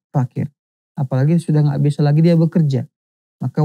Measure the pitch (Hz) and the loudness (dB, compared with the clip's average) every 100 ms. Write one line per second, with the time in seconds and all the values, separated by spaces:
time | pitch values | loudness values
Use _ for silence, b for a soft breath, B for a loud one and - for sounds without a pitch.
0 | _ - 123 - 147 _ _ _ _ - | _ -4 -4 -6 -8 _ _ _ _ -8
1 | 139 131 143 170 - 151 147 143 147 147 | -4 -2 0 0 0 0 0 0 -2 0
2 | 147 147 165 170 165 185 151 131 - _ | 0 2 2 2 2 0 0 -2 -6 _
3 | _ _ _ - 127 - | _ _ _ -12 -8 -2